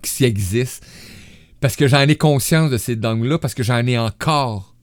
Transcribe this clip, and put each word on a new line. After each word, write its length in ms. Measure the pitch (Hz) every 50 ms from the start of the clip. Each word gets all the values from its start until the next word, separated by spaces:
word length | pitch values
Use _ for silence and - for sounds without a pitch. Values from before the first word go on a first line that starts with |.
qui 80 | - -
s'y 140 | - - 135
existent. 600 | 123 113 101 101 87 98 117 127 123 - - - - - - - - - - - - - - - _ - -
Parce 140 | - 127 -
que 120 | - 143 135
j'en 140 | 131 143
ai 140 | 139 143 151
conscience 540 | 151 - 156 143 135 - - 165 160 160 151
de 60 | 127
ces 180 | 110 - - 120
dogmes-là, 440 | 113 107 113 113 113 113 127 151 165
parce 160 | - 127 -
que 80 | -
j'en 220 | 123 104 123 120 117
ai 120 | 123 123 117
encore. 680 | 117 110 - _ - 160 156 147 139 123 110 101 95 _ _ _